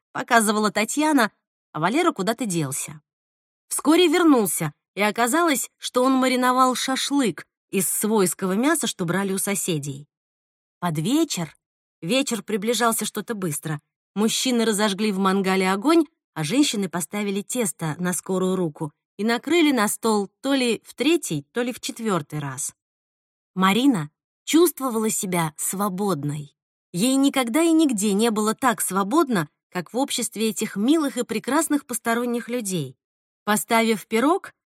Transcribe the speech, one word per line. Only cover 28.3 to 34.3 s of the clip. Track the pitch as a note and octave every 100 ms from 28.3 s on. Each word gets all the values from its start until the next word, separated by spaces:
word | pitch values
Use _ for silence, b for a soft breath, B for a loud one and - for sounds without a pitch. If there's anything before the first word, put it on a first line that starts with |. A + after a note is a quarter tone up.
было | G#3+ G#3+
так | A3 C4 G#3
свободно, | - F#3 G3 C#4+ C#4+ G#3+ D3+ _ _
как | F3+ -
в | A3+
обществе | C#4+ - A#3 G3 A3
этих | - A3+ G3
милых | A3+ E4 C#4 B3
и |
прекрасных | - A3+ - C#4+ D#4+ D4 -
посторонних | A#3 A#3 A3+ B3 A#3+ A#3
людей. | A#3+ G3+ F#3 C3+ - _ _ _ _
Поставив | - G#3 - A3+ A3+ G#3+ -
пирог, | A3 C4+